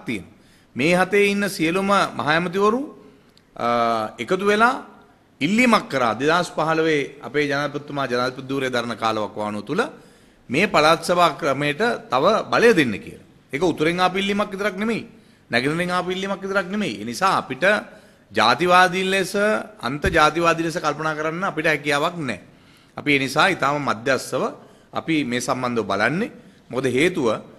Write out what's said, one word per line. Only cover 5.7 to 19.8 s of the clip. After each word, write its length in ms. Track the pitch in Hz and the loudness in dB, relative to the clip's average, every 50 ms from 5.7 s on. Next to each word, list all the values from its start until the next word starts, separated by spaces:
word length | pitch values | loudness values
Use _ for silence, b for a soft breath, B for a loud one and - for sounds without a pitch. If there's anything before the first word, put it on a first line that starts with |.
| 220 196 - - | 4 4 2 0
කරා 240 | - 135 123 117 107 | -2 0 0 0 0
දෙදහස් 320 | 110 135 151 160 180 175 170 | 0 0 2 2 2 0 -2
පහළොවේ 680 | - - 156 156 160 160 160 160 156 147 135 127 - - - | -4 -4 -2 0 0 0 2 2 2 0 -2 -4 -8 -14 -12
අපේ 240 | 123 - 147 147 143 | -6 -2 -2 -2 0
ජනාධිපතිතුමා 600 | 139 139 147 143 139 147 139 - 143 143 135 127 | 0 -2 -2 -4 -4 -8 -10 -8 -6 -4 -4 -2
ජනාධිපති 400 | 120 123 123 127 127 143 135 131 | -2 -2 -2 -2 -4 -6 -8 -6
ධූරය 220 | 139 139 131 131 | -4 -4 -2 -2
දරන 260 | 127 120 117 120 113 | -2 -2 -4 -4 -4
කාලවකවානුව 680 | 101 113 113 110 110 104 101 104 110 107 104 104 107 104 | -2 -2 -2 0 0 -2 -4 -6 -6 -6 -6 -6 -8 -8
තුළ 180 | - 143 190 254 302 - B B B B B B B B B B B | -6 -4 -4 -4 -4 -6 B B B B B B B B B B B
මේ 180 | 120 147 196 208 | -2 0 0 2
පළාත් 360 | - 165 151 156 165 160 - | 2 4 4 4 4 2 2
සභා 320 | - 180 180 175 165 147 - | 0 2 4 4 2 2 0
ක්‍රමයට 420 | 165 147 135 135 147 147 147 147 220 240 226 - - - | -2 -2 0 0 0 -2 -2 0 -2 -2 -2 -4 -4 -2
තව 160 | - 127 143 185 220 196 - - | 0 2 2 2 2 2 0 0
බලය 240 | - 175 196 233 226 | 2 4 6 6 6
දෙන්න 220 | 170 147 120 101 87 | 6 4 2 0 -4
කියලා. 240 | - - - - - - - _ _ _ - | -8 -12 -18 -20 -20 -20 -20 _ _ _ -6
ඒක 80 | 139 175 | -2 0
උතුරෙන් 360 | 175 147 - 151 160 175 180 | 0 0 2 0 0 2 2
ආපු 180 | 185 185 175 190 | 0 0 0 0
ඉල්ලීමක් 320 | 196 196 202 202 208 208 | -2 -2 0 -2 -2 -4
විතරක් 240 | 196 190 208 214 190 185 | -4 -4 -4 -4 -4 -4
නෙමෙයි. 260 | 208 226 226 170 113 - - b b b b b b b | -2 -2 -2 -4 -4 -8 -16 b b b b b b b
නැගෙනහිරෙන් 440 | - 120 123 143 156 170 180 175 | -2 0 0 0 0 0 -2 -2
ආපු 180 | 180 180 175 180 | -2 -2 -2 -2
ඉල්ලීමක් 300 | 185 185 190 196 196 180 | -4 -4 -4 -4 -6 -6
විතරක් 260 | 190 196 196 196 190 180 | -6 -4 -2 -2 -2 -2
නෙමෙයි. 320 | 190 214 208 165 107 92 | -2 -4 -2 -4 -4 -6
ඒ 40 | 104 | -6
නිසා 320 | 117 120 113 185 196 175 131 | -8 -6 -2 0 0 2 0
අපිට 260 | - - - 127 170 190 214 208 208 - B B B B B B B B | 0 -2 -4 0 2 2 2 2 -2 -6 B B B B B B B B
ජාතිවාදීන් 760 | - 104 107 113 123 123 170 180 180 180 180 185 170 190 190 190 | 0 2 4 4 4 4 4 6 6 6 6 6 4 0 -2 0
ලෙස, 260 | 190 196 185 - - 202 202 214 214 220 - - - - | 0 0 0 0 -2 0 0 0 0 0 -4 -8 -12 -8